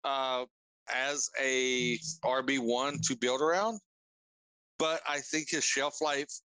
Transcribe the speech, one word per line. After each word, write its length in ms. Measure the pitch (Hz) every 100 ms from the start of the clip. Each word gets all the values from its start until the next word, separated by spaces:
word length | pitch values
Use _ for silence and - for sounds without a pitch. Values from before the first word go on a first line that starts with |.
uh, 420 | 139 139 131 127 127 _ _ _ -
as 380 | 127 135 147 - -
a 600 | 135 131 127 127 123 117 - -
R 180 | - 127
B 160 | 131 139
one 420 | 117 120 139 143
to 120 | - 127
build 260 | 123 131
around, 380 | 151 175 214 220 _ _ _ _ _ _ _ _ _ _
but 240 | 156 160 -
I 120 | 147
think 320 | 135 156 151
his 120 | 156
shelf 380 | - 139 143 -
life 300 | 151 139 147 -